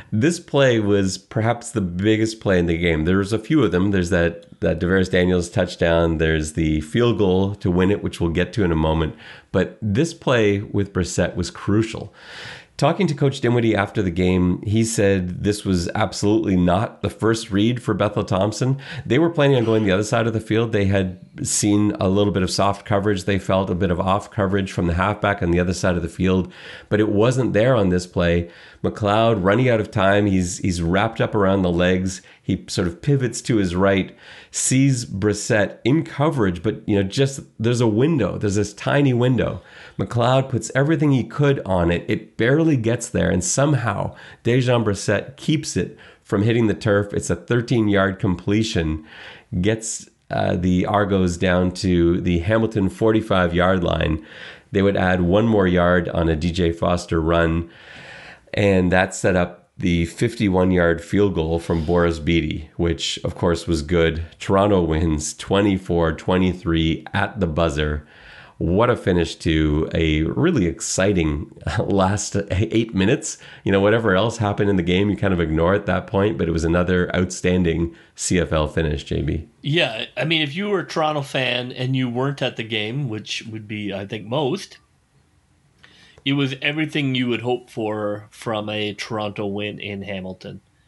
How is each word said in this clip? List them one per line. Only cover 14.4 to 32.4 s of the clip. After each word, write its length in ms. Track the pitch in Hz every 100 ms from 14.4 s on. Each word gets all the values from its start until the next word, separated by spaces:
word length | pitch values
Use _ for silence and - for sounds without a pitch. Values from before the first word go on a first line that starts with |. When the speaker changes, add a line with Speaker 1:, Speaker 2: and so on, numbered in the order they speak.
| 92 87
Speaker 1:
he 220 | 104 110
said 600 | 113 - 101 98 90 90
this 220 | 98 101 101
was 240 | 90 85
absolutely 600 | 101 98 - 104 110 - 92
not 460 | 87 92 123 -
the 80 | 98
first 400 | - 107 113 -
read 320 | 98 113 120
for 100 | -
Bethel 320 | 98 104 107
Thompson. 560 | 95 95 107 110 127 139 - 131
They 140 | - 127
were 100 | 170
planning 300 | 160 139 131
on 80 | 110
going 180 | 110
the 80 | 101
other 100 | 95
side 240 | 104 120 113
of 60 |
the 80 | 110
field. 320 | - 110 113
They 140 | 110 98
had 340 | 98 92 90 - - 135
seen 480 | - 104 104 104 -
a 80 | 95
little 240 | 101 101
bit 100 | 95
of 80 | 90
soft 360 | 104 101 95 -
coverage. 380 | 101 104 98
They 140 | 101 95
felt 300 | - 95 98
a 60 |
bit 160 | 87 95
of 100 | 87
off 300 | 92 101 -
coverage 420 | - 95 98 95
from 140 | - 87
the 80 |
halfback 480 | 85 98 104 101 101
on 80 | 85
the 100 | 87
other 140 | 90
side 220 | 90 95 87
of 60 |
the 60 | 82
field, 420 | - 92 92 87 - - - -
but 120 | 104
it 100 | 107
wasn't 420 | 101 117 131 107
there 240 | 98 120 123
on 140 | 95
this 160 | 90 -
play. 440 | 95 85 85 85 - - -
McLeod 640 | 92 - 104 107 117 104
running 240 | 92 110 127
out 120 | 113
of 100 | 98
time. 340 | 107 98 101
He's, 320 | 104 95 90 -
he's 240 | 101 87
wrapped 400 | 82 95 113 -
up 140 | 117
around 260 | 107 95 98
the 100 | 90
legs. 520 | 85 90 92 92 - - -